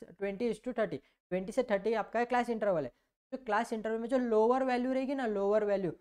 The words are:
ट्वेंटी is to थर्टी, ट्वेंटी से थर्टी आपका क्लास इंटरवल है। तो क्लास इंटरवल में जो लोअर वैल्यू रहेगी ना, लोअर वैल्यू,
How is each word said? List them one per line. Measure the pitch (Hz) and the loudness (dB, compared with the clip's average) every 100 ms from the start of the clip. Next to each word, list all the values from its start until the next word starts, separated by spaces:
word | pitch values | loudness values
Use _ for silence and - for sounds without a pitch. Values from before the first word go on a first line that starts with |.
ट्वेंटी | - - 196 196 240 | -16 -8 -6 -2 -4
is | 214 | -4
to | - 233 | -6 -2
थर्टी, | 208 151 | -2 -4
ट्वेंटी | - _ _ 185 190 | -10 _ _ -6 -2
से | 220 | -2
थर्टी | 247 202 202 | 0 0 0
आपका | 226 196 220 240 | -2 -2 -2 0
क्लास | 247 240 | 0 0
इंटरवल | 233 208 175 | 0 0 0
है। | 131 - _ _ _ | -2 -8 _ _ _
तो | 262 | -10
क्लास | - 208 240 | -2 -2 0
इंटरवल | 226 214 226 | -4 -4 -4
में | 233 | 0
जो | 262 | 0
लोअर | 247 220 226 254 | 4 4 6 4
वैल्यू | 262 247 247 | 2 0 0
रहेगी | 262 262 277 | 0 -2 -2
ना, | 247 | -2
लोअर | 202 196 214 208 | 0 2 2 2
वैल्यू, | 196 180 - | 0 0 -6